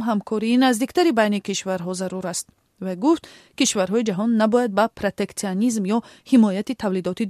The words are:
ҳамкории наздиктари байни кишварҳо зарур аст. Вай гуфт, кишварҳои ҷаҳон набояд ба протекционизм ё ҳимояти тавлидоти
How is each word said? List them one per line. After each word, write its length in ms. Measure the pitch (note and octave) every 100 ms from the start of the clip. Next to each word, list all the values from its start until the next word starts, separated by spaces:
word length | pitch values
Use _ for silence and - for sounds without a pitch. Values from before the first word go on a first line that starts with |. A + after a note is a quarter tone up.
| A3+
ҳамкории 540 | G3+ - G#3+ A3 B3 C4
наздиктари 460 | A3+ C4 - F4 A3+
байни 200 | G#3+ G#3 -
кишварҳо 460 | F#3+ F#3+ F#3 E3+ F#3
зарур 240 | F#3 F#3 F3+
аст. 120 | F3+ - _ _ - F#3
Вай 100 | F3+ C4
гуфт, 180 | E4 - - _ -
кишварҳои 480 | - G#3+ F#3 A3 A3+
ҷаҳон 200 | F#3 A3+ A3+
набояд 300 | G#3+ A#3+ B3 G3
ба 60 | A3+ -
протекционизм 840 | G3+ - G3 - G3+ F#3 A#3+ A3 F#3+ A3+
ё 20 | - - -
ҳимояти 420 | C4 G#3+ F#3+ G#3 B3+
тавлидоти 440 | G#3+ F#3 F3+ F3+